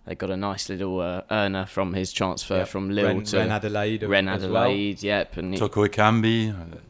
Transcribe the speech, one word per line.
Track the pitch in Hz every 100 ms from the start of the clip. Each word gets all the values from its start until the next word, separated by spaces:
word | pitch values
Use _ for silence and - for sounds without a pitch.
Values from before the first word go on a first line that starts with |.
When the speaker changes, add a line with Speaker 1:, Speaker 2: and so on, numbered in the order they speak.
| -
Speaker 1:
they | 90
got | 95
a | 92
nice | 101 98 -
little, | 95 98 92
uh, | 87 90 -
earner | 107 101 95 95
from | - 95
his | 95 95
transfer | - 95 - - 92
Speaker 2:
Yep. | 95
Speaker 1:
from | 98 98
Lille | 101 107
Speaker 2:
Rennes, | 104 104
Speaker 1:
to | 101
Speaker 2:
Rennes | 110
Adelaide | 107 107 104 104 110
Speaker 1:
Rennes | 104 98 95 95
Speaker 2:
as | 92
well. | 110
Speaker 1:
Adelaide, | 120 101 104 98
yep. | 101 101 - 85
And | 90
he | 92
Speaker 3:
Toko | 104 104 104
Ekambi. | 104 107 113 110 113 110 98 82 80